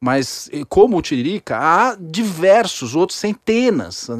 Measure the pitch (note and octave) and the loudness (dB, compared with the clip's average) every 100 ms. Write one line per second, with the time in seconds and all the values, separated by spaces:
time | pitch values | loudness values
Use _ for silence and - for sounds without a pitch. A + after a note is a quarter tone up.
0 | B2+ C3+ B2+ - - D3 C#3 F#3 B3 F3+ | -2 -2 -2 -8 -12 -12 -2 4 4 4
1 | - C3 C3 G3+ - A2 D3+ F3 B3+ G3+ | -2 -4 -4 -6 -6 -2 2 4 2 -2
2 | E3 E3+ A3 D#3+ F#3 G#3+ G3 - A#2 C#3+ | -8 -4 -4 0 4 4 4 -4 -4 0
3 | F#3 - G#3 G#3 - A3+ B3+ E3 E2+ - | 0 -2 -6 -4 0 2 2 0 -4 -10
4 | - | -10